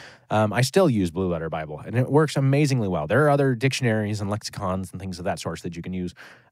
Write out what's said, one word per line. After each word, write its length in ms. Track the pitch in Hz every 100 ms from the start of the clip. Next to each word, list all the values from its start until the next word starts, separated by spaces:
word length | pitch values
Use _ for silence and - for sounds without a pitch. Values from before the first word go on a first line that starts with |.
| - - _
Um, 240 | 107 107
I 80 | 110
still 280 | 127 190 180
use 200 | 110 90
Blue 200 | 82 92
Letter 200 | 82 80
Bible, 300 | 80 76 76
and 180 | - 110
it 140 | 127
works 240 | 139 156 -
amazingly 540 | 135 139 151 131 101
well. 180 | 87 76
There 180 | 113 151
are 40 |
other 260 | 143 139 120
dictionaries 640 | 131 - 120 110 104 107
and 80 | 101
lexicons 640 | 104 - - 98 95 92
and 80 | 92
things 180 | 95 87
of 80 | 90
that 140 | 87
sort 240 | - 82
that 120 | 92 85
you 60 |
can 120 | 85
use, 200 | 92 90 - - - _